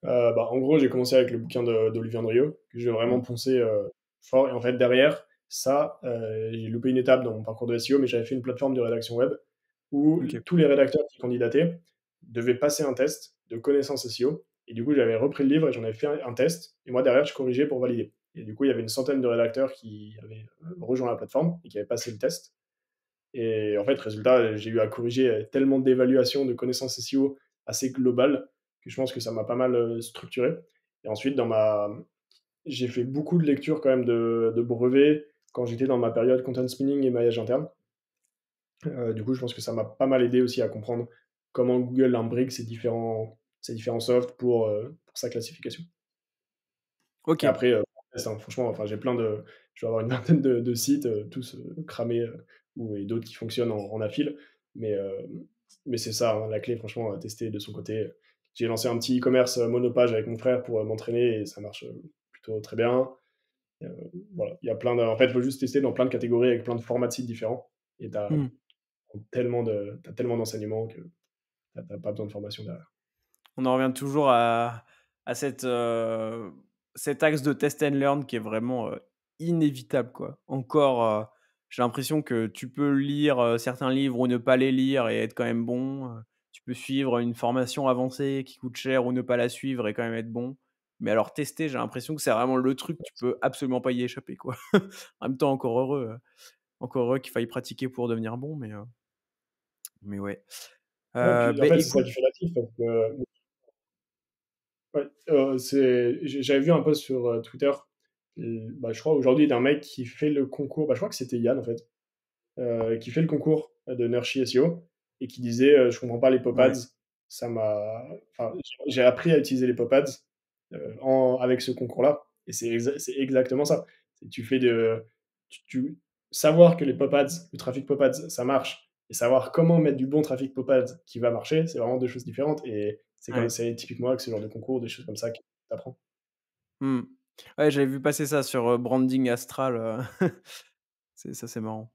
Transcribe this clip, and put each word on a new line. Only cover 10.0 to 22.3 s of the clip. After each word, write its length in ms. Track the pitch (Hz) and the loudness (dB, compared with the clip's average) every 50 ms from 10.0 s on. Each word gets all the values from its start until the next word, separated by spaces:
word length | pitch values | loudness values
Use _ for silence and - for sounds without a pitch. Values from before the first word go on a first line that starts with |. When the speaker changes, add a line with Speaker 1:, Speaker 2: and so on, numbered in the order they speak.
| 143 151 156 175 - | 4 4 4 2 0
Speaker 2:
Ok. 200 | - - 117 - | -4 -6 -8 -6
Speaker 1:
tous 120 | - 180 | 0 4
les 100 | 175 160 | 4 6
rédacteurs 400 | 143 139 139 139 127 - 151 - - | 6 6 6 6 4 4 -2 -2 -2
qui 100 | _ _ | _ _
candidataient 600 | - 123 123 120 120 113 117 139 165 170 170 - _ _ _ _ _ _ _ _ _ | -6 -4 -2 -2 -2 2 2 2 2 2 -2 -6 _ _ _ _ _ _ _ _ _
devaient 320 | - 117 120 117 123 123 | -10 -8 -4 0 0 0
passer 280 | 120 143 147 147 - 156 | 2 2 0 0 0 -2
un 100 | 139 127 | -4 0
test 420 | 113 131 151 - - - - _ _ _ _ | 0 0 -2 -2 -6 -14 -20 _ _ _ _
de 80 | 117 117 | -12 -6
connaissances 460 | 117 - 139 143 131 - 143 123 - | 0 2 2 2 2 0 -4 -6 -6
S 160 | 123 110 - 120 | -8 -4 -2 -2
E 40 | |
O. 180 | 135 160 165 - _ _ _ _ - | -2 -2 -2 -12 _ _ _ _ -14
Et 60 | 120 | -8
du 100 | 113 117 | -6 -2
coup, 100 | 139 151 | 2 4
j'avais 220 | 139 120 113 113 | 4 4 4 2
repris 280 | 113 123 143 143 - 143 | 2 0 0 0 2 2
le 60 | 131 | 4
livre 180 | 143 160 160 143 | 4 4 4 2
et 40 | 120 | 0
j'en 100 | 117 113 | -2 -4
avais 120 | 113 110 | -6 -4
fait 120 | 110 - | -2 -2
un, 120 | 147 147 151 - | -2 -2 -4 -6
un 80 | 123 117 | -8 -2
test. 420 | - 127 165 170 - - - _ _ _ | 2 2 2 2 -2 -10 -20 _ _ _
Et 40 | - 123 | -4 -2
moi, 100 | 123 131 | 2 4
derrière, 220 | 127 123 131 147 | 6 6 6 4
je 100 | - - | 2 -2
corrigeais 320 | - 135 127 123 127 147 | -4 -2 -2 2 2 2
pour 140 | 143 147 127 | 0 0 -2
valider. 320 | 127 123 123 117 101 - _ _ _ _ _ | 0 0 0 -2 -4 -6 _ _ _ _ _
Et 100 | 160 117 | -16 -14
du 100 | 107 107 | -14 -4
coup, 100 | 110 135 | 0 2
il 40 | 139 | 2
y 20 | |
avait 120 | 123 113 117 | 2 2 -2
une 60 | 113 | -4
centaine 320 | - - 131 139 143 135 | -4 -4 -2 0 0 0
de 60 | 127 | 2
rédacteurs 460 | 123 117 117 117 117 113 131 135 131 - | 2 2 2 2 0 2 0 -2 -2 -2
qui 420 | - - 110 104 104 107 104 107 107 110 | -8 -16 -16 -16 -14 -16 -18 -18 -20 -20
avaient, 240 | 110 110 110 110 - _ _ - | -18 -18 -18 -18 -20 _ _ -16
euh, 120 | 165 180 180 | -16 -14 -12
rejoint 300 | - 113 127 127 127 120 | -4 -2 -2 -2 0 -2
la 60 | 117 | -4
plateforme 420 | - - - - 131 160 170 170 - _ | -4 -6 -4 -2 0 0 0 -2 -4 _
et 60 | - | -10
qui 80 | - 104 | -8 -8
avaient 80 | 101 | -4
passé 260 | - - - - 123 113 | -4 -4 -4 -4 -8 -8
le 60 | 104 | -2
test. 360 | - 131 | -2 -2